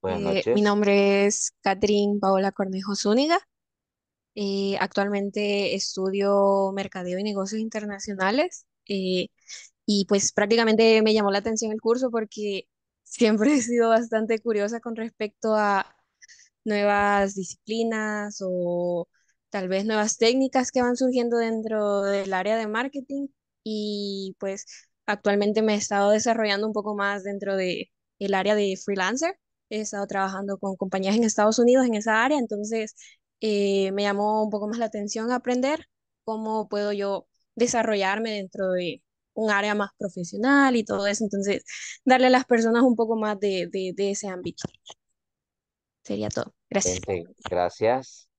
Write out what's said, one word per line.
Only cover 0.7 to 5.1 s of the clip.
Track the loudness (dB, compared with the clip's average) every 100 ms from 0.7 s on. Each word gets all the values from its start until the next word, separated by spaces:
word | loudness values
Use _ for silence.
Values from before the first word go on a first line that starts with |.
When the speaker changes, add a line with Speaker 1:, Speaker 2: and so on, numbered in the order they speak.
| 2 4 4 4 4 2
Speaker 2:
es | 0 -6 _
Catherine | -2 0 2 2 2 0
Paola | 2 2 0
Cornejo | -2 -6 -4 -6 -4
Zúñiga. | 0 2 2 0 -2 _ _ _ _ _ _ _ _ -8
Eh, | -4 -2 -2 -2
actualmente | -2 -2 0